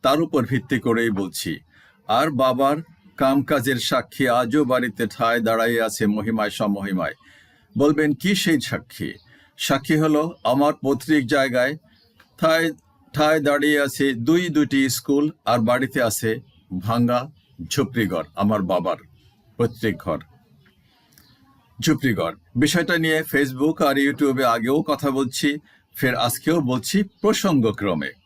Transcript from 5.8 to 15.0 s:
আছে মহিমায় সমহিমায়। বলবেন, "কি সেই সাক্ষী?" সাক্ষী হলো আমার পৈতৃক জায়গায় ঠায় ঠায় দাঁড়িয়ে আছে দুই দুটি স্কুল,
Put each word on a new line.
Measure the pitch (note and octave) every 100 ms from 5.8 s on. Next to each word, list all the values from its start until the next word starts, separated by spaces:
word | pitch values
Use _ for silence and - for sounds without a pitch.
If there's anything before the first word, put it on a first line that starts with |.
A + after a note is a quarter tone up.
| A2+
আছে | - G#2+
মহিমায় | G#2 G#2 A2 G#2
সমহিমায়। | - G#2+ G2+ G2 F#2+ D2+ - _ - _ _ _ A2
বলবেন, | D3 D3+ D3+
"কি | D3 F#3 F#3+
সেই | E3+ D3+
সাক্ষী?" | - F#2+ - - C2+ - _ - _ -
সাক্ষী | - C#3 C#3+ D3+
হলো | D#3 D3 E3 -
আমার | A2 C3 D3
পৈতৃক | D3+ C3+ C#3 - D3+ B2
জায়গায় | C#3+ C3+ B2 B2+ D#3 _ _ _ _ _ -
ঠায় | D#3+ D#3+ E3 - _ _ _ D3
ঠায় | D3+ D#3+
দাঁড়িয়ে | C#3+ C#3+ D3 D3
আছে | C#3 - C#3
দুই | A#2+ A#2 E3+ F3+
দুটি | D3+ C#3+ C3+ C3+
স্কুল, | B2+